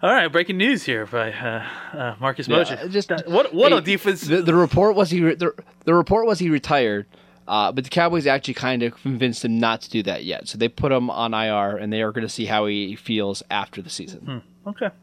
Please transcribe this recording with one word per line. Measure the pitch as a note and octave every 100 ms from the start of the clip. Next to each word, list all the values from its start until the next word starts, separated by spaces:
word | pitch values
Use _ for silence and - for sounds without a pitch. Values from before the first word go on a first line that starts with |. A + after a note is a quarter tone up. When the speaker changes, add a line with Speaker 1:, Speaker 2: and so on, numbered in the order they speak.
| F3+
Speaker 1:
right. | B3 E3
Breaking | D#3+ F3 F#3
news | G#3+ B3
here | - A#2 G#2+
by, | A#2+ A2
uh, | G#2+ B2 A2+ G#2+ - -
uh, | D3+ B2 G#2+
Marcus | C3 C3 C3
Speaker 2:
Yeah, | D3+
Speaker 1:
Mosher. | F3 - F3+
Speaker 2:
just | G3 G3
Speaker 1:
That, | E3+ E3+
what, | F3+ C#4+
what | - C4+
a | B3+
Speaker 2:
it, |
Speaker 1:
defense. | D#3+ G3 G3+ F#3
Speaker 2:
the, | C#3+ E3+
the | E3+
report | E3+ F3 - G#3
was | G3+ F#3+
he | F3
re-, | E3
the, | D#3 E3+ - - _
the | -
report | E3+ E3+ G#3
was | A3+ F#3+
he | F3
retired, | D3+ - D3 A#2 G#2 G#2 - _ _ -
uh, | G#2+ G2+
but | B2+
the | C3
Cowboys | F3 E3+ E3+ C#3+
actually | C3+ C3+
kind | B2+ B2+ B2+
of | A#2 -
convinced | C#3 B2+ B2+ A#2
him | A#2+ A2+
not | A#2 A2+
to | -
do | A2+
that | G2 E2
yet. | D2 E2+ -
So | G#2+
they | A#2
put | - D3
him | C3+ B2
on | F2+ A#2
I | A2 A2
R, | G#2 G2+ G#2
and | G#2
they | A2
are | A2
gonna | G#2+ A2
see | -
how | A2 G#2+ G#2+
he | G#2 G2+
feels | G#2 - A2+ G2+ G2 -
after | G#2 G2 -
the | F2
season. | - F#2+ F#3 - B2+ - _
Speaker 1:
Hmm. | G3+
Okay. | G#3 G#3 -